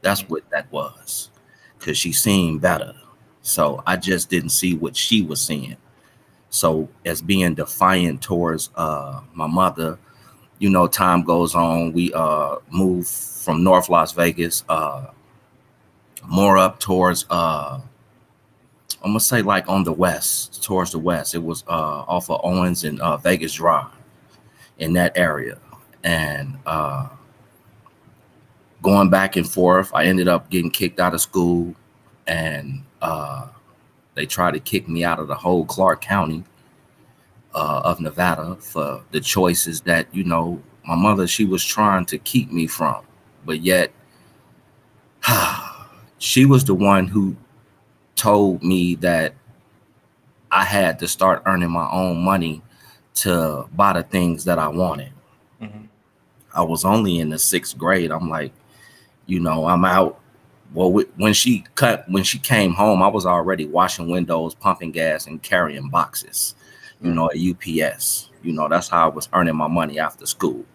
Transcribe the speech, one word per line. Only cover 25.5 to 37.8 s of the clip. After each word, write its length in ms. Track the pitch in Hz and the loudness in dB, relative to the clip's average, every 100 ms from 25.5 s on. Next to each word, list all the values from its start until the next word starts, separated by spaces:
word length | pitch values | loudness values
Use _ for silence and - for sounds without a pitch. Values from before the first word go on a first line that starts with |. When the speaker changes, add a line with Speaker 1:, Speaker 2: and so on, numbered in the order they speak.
| - _ - _ _ 85 | -12 _ -20 _ _ -2
Speaker 1:
And, 520 | 82 76 71 - - - | -2 -2 -4 -8 -10 -6
uh, 440 | 80 73 69 67 - _ _ _ _ _ _ _ _ _ _ _ _ _ _ _ _ | -4 -4 -4 -8 -12 _ _ _ _ _ _ _ _ _ _ _ _ _ _ _ _
going 280 | 95 101 98 | 4 6 6
back 260 | 95 95 92 | 6 4 0
and 120 | 82 | -2
forth, 440 | - 90 92 95 | 2 4 4 2
I 120 | - 80 | 0 2
ended 240 | 92 90 | 2 2
up 200 | 85 - | 0 0
getting 220 | 90 85 | -2 -2
kicked 300 | - 90 - | -2 -4 0
out 120 | 90 | 0
of 60 | 82 | 0
school, 560 | - 95 87 87 87 85 _ _ _ _ - | -2 0 2 2 -2 -8 _ _ _ _ -6
and, 560 | 82 80 73 71 67 - _ | -4 -4 -6 -10 -12 -14 _
uh, 460 | 82 80 73 67 62 - _ _ _ _ _ - | -6 -6 -8 -10 -14 -20 _ _ _ _ _ -10
they 100 | 73 | -8
tried 260 | - 87 | 0 0
to 80 | 71 | 0
kick 260 | - 98 82 | -2 -4 -2
me 160 | 82 | -2
out 160 | 85 80 | -2 -2
of 80 | 76 | -4
the 80 | 71 | -4
whole 300 | 87 90 80 | 0 0 0
Clark 340 | - 95 80 | 2 2 2
County, 440 | - 98 80 80 92 _ _ _ _ _ _ _ _ _ _ | 0 0 0 -4 -10 _ _ _ _ _ _ _ _ _ _
uh, 280 | 78 76 73 | -4 -2 0